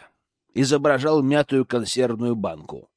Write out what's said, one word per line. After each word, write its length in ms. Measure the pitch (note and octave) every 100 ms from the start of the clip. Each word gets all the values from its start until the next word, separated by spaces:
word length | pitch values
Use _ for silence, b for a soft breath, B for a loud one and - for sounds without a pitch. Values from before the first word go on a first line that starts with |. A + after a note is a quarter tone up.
| - _ _ _ _
изображал 680 | - C3 C#3+ D3 C3+ D3+ D#3
мятую 420 | C3+ D3 C#3 C3+ B2+
консервную 680 | B2 G#2+ B2+ B2 A2+ A#2+ A2+
банку. 560 | F#2+ D#2 D2+ C#2 -